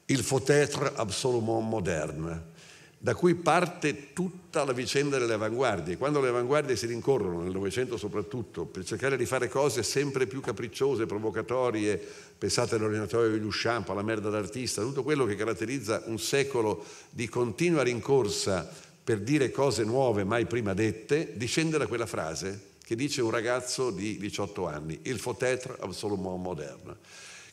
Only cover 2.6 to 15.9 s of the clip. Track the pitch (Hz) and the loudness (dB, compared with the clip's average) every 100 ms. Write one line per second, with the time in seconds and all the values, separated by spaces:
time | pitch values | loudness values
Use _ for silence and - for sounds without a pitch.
2.6 | - - - - 120 113 180 175 147 165 | -20 -20 -20 -4 -2 2 4 4 4 4
3.6 | 170 - 151 104 - - 185 - - 156 | 2 0 -2 -2 -6 -4 -4 -6 -4 0
4.6 | 143 123 120 139 143 135 117 107 110 120 | 2 0 2 2 2 2 2 2 0 2
5.6 | 127 95 78 85 139 147 127 120 123 151 | 2 2 -2 -2 2 4 4 2 4 2
6.6 | 139 117 117 117 139 131 92 85 90 95 | 2 0 -2 0 2 2 2 -2 -2 -2
7.6 | 98 120 127 110 101 104 - 123 - - | -2 -2 -2 -2 -4 -4 -4 -6 -6 -6
8.6 | 80 95 90 107 131 131 117 131 120 135 | -6 -6 -6 -2 0 0 0 0 0 2
9.6 | 143 117 104 135 143 131 131 135 123 107 | 2 2 0 0 0 0 -2 -2 -4 -4
10.6 | 117 - 135 113 110 104 110 110 107 127 | -6 0 2 2 0 -2 -2 -2 -2 0
11.6 | 123 110 104 95 - - - - 101 127 | 2 2 0 0 -4 -14 -20 -4 0 2
12.6 | 120 113 107 107 101 117 113 110 104 92 | 2 2 2 0 0 2 4 2 -2 -2
13.6 | 117 117 90 98 104 110 104 107 95 127 | 0 0 -2 -4 -2 -2 -2 -2 -4 -4
14.6 | 117 - 120 139 127 147 117 101 110 101 | -4 -2 -2 -2 0 2 2 2 -2 -2
15.6 | 110 139 104 | -4 -4 -2